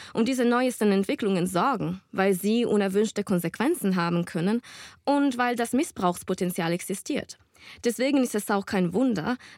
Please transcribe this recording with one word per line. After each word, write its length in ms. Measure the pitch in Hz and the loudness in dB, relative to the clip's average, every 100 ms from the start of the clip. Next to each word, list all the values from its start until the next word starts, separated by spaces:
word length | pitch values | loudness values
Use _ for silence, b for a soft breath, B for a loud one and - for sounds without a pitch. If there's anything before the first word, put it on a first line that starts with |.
| B | B
um 100 | - | -2
diese 200 | 233 262 | 0 2
neuesten 480 | 240 240 254 220 214 | 2 2 0 2 2
Entwicklungen 560 | 196 196 294 208 190 180 | 4 2 0 0 0 0
Sorgen, 520 | 180 233 254 156 190 - | 2 2 0 -2 -6 -6
weil 220 | - 196 | 0 2
sie 300 | 185 202 226 | 2 2 2
unerwünschte 600 | 233 208 196 190 214 - | 2 2 2 2 0 -2
Konsequenzen 720 | 202 180 165 - 240 349 196 185 | -2 -2 -2 -2 0 0 0 0
haben 280 | 170 175 175 | 0 0 -2
können 360 | 175 175 233 B B B B | -2 0 -2 B B B B
und 320 | - 285 285 240 | 0 2 2 0
weil 200 | 247 240 | 0 0
das 160 | 233 | 0
Missbrauchspotenzial 1000 | 240 339 - 185 175 - 185 180 175 165 | 0 -2 0 0 0 -4 -2 -2 -2 -2
existiert. 640 | 175 - 196 - 294 - - _ B B B | -2 -4 -8 -6 -6 -6 -14 _ B B B
Deswegen 400 | 240 220 262 294 | -4 0 2 2
ist 140 | 247 214 | 2 -2
es 120 | - | 0
auch 160 | 202 | -2
kein 300 | 196 202 175 | 0 0 2
Wunder, 440 | 180 262 196 156 247 B | 2 0 0 -2 -4 B